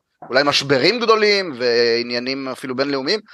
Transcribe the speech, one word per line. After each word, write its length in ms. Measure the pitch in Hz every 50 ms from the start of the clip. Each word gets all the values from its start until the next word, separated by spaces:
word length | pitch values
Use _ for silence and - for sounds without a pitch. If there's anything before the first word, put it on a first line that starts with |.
| _ _ _ - - -
אולי 140 | - - 147
משברים 560 | 143 139 - 143 139 147 127 127 180 226 247
גדולים 540 | 233 214 220 214 214 208 202 196 190 175 135 117
ועניינים 880 | 127 123 117 120 120 117 113 117 120 120 123 120 123 131 135 139 135 131
אפילו 280 | 127 - - 131 127
בינלאומיים, 440 | 123 139 143 143 135 131 147 208 214 - -